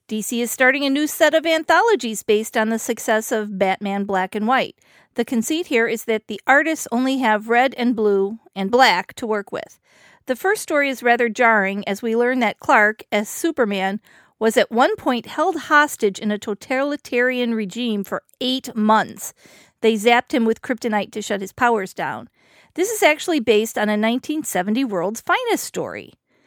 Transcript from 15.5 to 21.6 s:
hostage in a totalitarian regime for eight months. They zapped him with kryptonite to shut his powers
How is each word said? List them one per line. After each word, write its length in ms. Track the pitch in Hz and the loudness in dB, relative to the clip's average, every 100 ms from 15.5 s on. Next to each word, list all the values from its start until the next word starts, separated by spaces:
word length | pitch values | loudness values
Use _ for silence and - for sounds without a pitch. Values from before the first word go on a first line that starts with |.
| 320 | -2
hostage 600 | - 302 294 - 214 190 | 2 4 4 0 -2 -2
in 120 | 214 | -4
a 80 | 208 | -4
totalitarian 1120 | - 202 - 262 285 285 - 240 254 247 240 | -6 -8 -4 -2 -2 -4 -4 0 0 0 -2
regime 520 | 226 202 220 240 208 190 | -2 -4 -6 -4 -4 -4
for 180 | 180 - - | -8 -10 -6
eight 340 | 254 262 - | -4 -4 -4
months. 600 | 226 214 214 190 - - - - - _ _ | 0 4 4 2 -6 -16 -16 -20 -20 _ _
They 140 | 226 226 | 0 2
zapped 360 | 220 240 - | 4 2 2
him 140 | 285 226 | 0 0
with 160 | 226 | 0
kryptonite 500 | - 233 240 214 - | -4 -4 -2 -4 -4
to 100 | 214 | -8
shut 200 | - 202 | -6 -6
his 100 | 381 | -6
powers 420 | - | -2